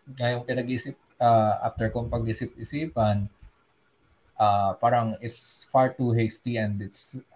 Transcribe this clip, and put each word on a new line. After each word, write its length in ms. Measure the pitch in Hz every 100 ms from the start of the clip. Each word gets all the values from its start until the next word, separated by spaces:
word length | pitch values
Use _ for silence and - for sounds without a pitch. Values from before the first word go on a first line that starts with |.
| - 131
ngayong 320 | 120 120 113
pinag-isip, 480 | 123 120 127 139 - _ _
ah, 400 | 120 113 107 104 98
after 240 | - 110
kong 160 | 120 117
pag-isip-isipan, 1200 | 117 113 110 127 - 110 143 160 - 107 104 101 - - _ _ _ _ _ _ _ _ -
ah, 380 | 104 101 98 92
parang 380 | 120 120 113 110
it's 480 | 117 - - - -
far 240 | 131 131
too 220 | - 123 117
hasty 400 | 113 - 123 117
and 240 | 107 101
it's 380 | 98 - - 131 -